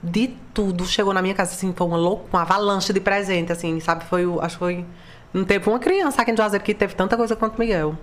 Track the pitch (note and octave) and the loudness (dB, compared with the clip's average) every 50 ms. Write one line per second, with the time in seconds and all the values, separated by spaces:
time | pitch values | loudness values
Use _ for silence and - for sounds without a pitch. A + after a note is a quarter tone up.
0 | - E3+ E3+ G#3+ A#3+ B3+ - - - - - - G#3 G3 F#3 F3 F3+ F3+ - - | -6 -2 0 0 0 0 -2 -10 -18 -8 -4 -2 0 0 0 -2 -2 -2 0 2
1 | G#3 G3 G3 F#3+ F#3 F#3 G3 F#3+ F#3+ F3 F3+ - F#3+ F#3+ F3+ - F3+ E3+ E3+ E3+ | 2 4 4 2 2 2 2 0 0 -2 -2 -4 -4 -4 -2 0 0 0 2 2
2 | E3 F3 G3+ G#3+ - - - F3+ E3 E3+ F#3 G3+ G#3 G3+ G3+ F#3+ F#3 - G3+ F#3+ | 2 2 0 -2 -4 0 0 0 2 4 2 2 4 2 2 0 0 0 0 0
3 | F#3 G3+ G3 G3+ G3+ F#3+ F#3+ F3 E3+ F3 F3 E3+ - E3+ D#3+ D#3+ D#3+ - E3+ E3 | 2 2 0 0 0 0 0 0 0 -2 -4 -4 -2 -4 -4 -2 0 -2 -2 -2
4 | E3 - - F3+ F3 F3+ F3 - - E3+ - - F3+ F3 F3 F3 F3 F3 - - | -2 -2 -2 0 0 0 0 -2 -4 -4 -4 -4 -4 -2 -2 -4 -8 -10 -14 -20
5 | - - - - - - - F#3 F#3+ F#3 G3 G3 F3+ G#3 A3 B3 B3 - F#4 G4 | -20 -20 -20 -20 -20 -6 -2 -2 2 2 2 2 4 2 2 2 2 2 2 2
6 | F#4 D4 B3+ - - - A3+ G#3+ G#3+ G#3+ G3+ G3+ G3+ - G#3 G#3 G#3 F#3+ - - | 2 0 2 2 2 2 2 2 2 2 2 0 0 -2 0 0 0 -2 0 -2
7 | F#3 G3+ A#3 A3+ A#3 G#3+ A3 G#3+ - A3 A3 - A#3 A3+ G3+ E3+ D#3 D3+ D#3 D#3+ | 0 0 2 0 0 -2 0 -2 -2 -2 0 -2 0 0 0 0 0 -2 -4 -6